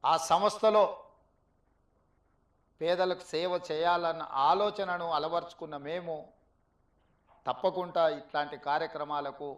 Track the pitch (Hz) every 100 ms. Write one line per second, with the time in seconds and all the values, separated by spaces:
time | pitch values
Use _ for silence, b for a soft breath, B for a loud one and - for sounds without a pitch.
0 | 131 160 - 170 202 208 220 214 180 -
1 | - _ _ _ _ _ _ _ _ _
2 | _ _ _ _ _ _ _ _ 160 180
3 | 185 180 - 156 180 180 175 156 170 175
4 | 170 160 151 135 139 185 208 208 190 175
5 | 170 156 156 170 170 - 160 147 143 170
6 | 170 156 - _ _ _ _ _ _ _
7 | _ _ _ _ - 127 190 180 175 170
8 | 160 147 - 147 147 147 143 151 160 160
9 | 147 147 143 139 147